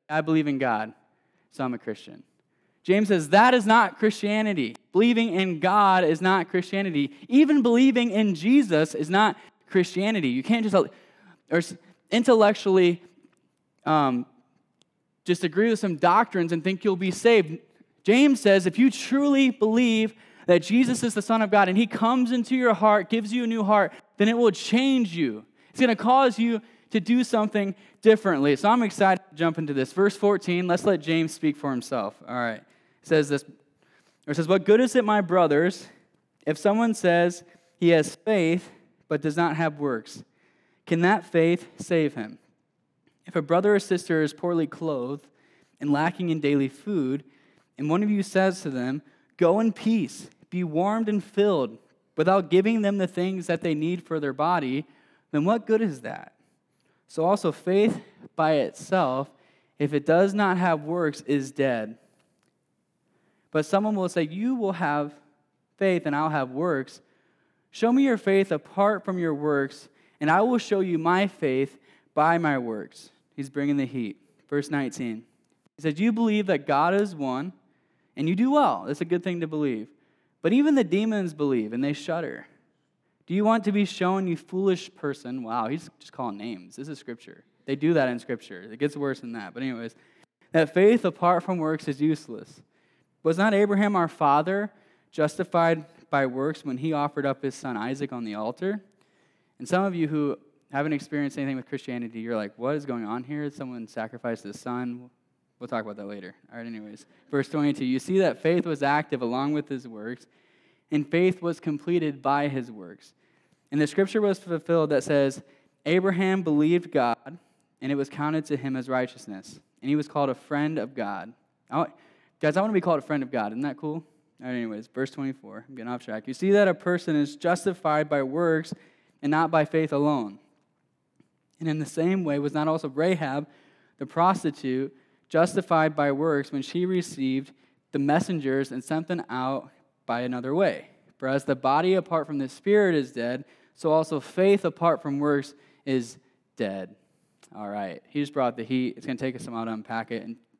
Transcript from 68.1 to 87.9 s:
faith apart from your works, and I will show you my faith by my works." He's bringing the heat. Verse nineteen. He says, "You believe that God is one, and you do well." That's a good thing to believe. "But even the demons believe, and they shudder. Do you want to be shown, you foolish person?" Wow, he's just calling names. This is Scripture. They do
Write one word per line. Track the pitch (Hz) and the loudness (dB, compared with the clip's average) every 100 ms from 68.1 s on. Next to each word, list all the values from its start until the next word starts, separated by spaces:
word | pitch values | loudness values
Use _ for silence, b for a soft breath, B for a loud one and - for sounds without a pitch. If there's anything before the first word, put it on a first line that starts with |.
| 226 | 2
faith | - 196 196 | 2 2 2
apart | 156 - - 202 208 | -2 -4 0 0 0
from | 196 185 | -4 -4
your | 170 | -2
works, | 147 151 143 135 - - b b b | -2 0 0 -2 -6 -20 b b b
and | 151 | 2
I | 170 | 4
will | 226 247 | 4 0
show | - 202 | 0 -2
you | 190 165 | 0 0
my | 160 180 196 | 2 2 0
faith | - 151 131 135 - b b b | -2 -2 0 -2 -6 b b b
by | - 156 170 | 0 2 2
my | 160 139 | 0 -2
works." | 120 110 90 - - _ _ - | -4 -8 -10 -18 -20 _ _ -12
He's | 135 | -10
bringing | 139 143 143 | -4 -2 -2
the | 127 | -2
heat. | 131 110 - _ _ _ | -6 -8 -10 _ _ _
Verse | 147 143 | -6 -4
nineteen. | 147 131 - 123 110 - _ _ _ _ - | -4 -4 -6 -8 -8 -14 _ _ _ _ -8
He | |
says, | 160 151 | -6 -2
"You | 220 | 0
believe | 226 226 208 196 | 2 0 0 0
that | 160 143 | -2 0
God | 139 165 | 0 2
is | 196 208 165 | 0 -2 -4
one, | 135 127 165 - _ _ _ _ _ - | -6 -6 -8 -12 _ _ _ _ _ -6
and | 151 | -2
you | 185 | 0
do | 247 | 2
well." | 294 247 107 95 | 4 2 0 -4
That's | 147 | -6
a | 165 | -2
good | 180 | -2
thing | 185 175 | -2 -6
to | 160 | -6
believe. | 156 147 113 110 _ _ _ _ _ | -2 -2 -4 -8 _ _ _ _ _
"But | 160 | 0
even | 233 294 277 | 2 4 2
the | |
demons | 196 180 220 214 185 | 2 0 0 -2 -4
believe, | 151 147 127 107 | -4 -2 0 -2
and | 117 | -4
they | 139 | -4
shudder. | 143 - 165 151 - - _ _ _ _ _ _ _ - | -4 -6 -6 -6 -10 -16 _ _ _ _ _ _ _ -6
Do | |
you | 180 | 0
want | 208 226 | 2 2
to | 202 | 2
be | 202 | 0
shown, | 202 - 180 190 190 | 0 0 0 0 -2
you | 165 | -4
foolish | - 185 196 180 - | -6 -2 0 0 -4
person?" | - 147 135 123 127 | -10 -8 -8 -10 -10
Wow, | 117 120 113 | -6 -4 -4
he's | 156 165 - | -6 -10 -20
just | - | -20
calling | - 123 101 | -12 -10 -10
names. | 110 101 90 - | -12 -12 -14 -16
This | 139 | -16
is | 143 | -14
Scripture. | - 117 - 92 _ _ - | -14 -16 -18 -20 _ _ -8
They | 139 | -2
do | 151 | 2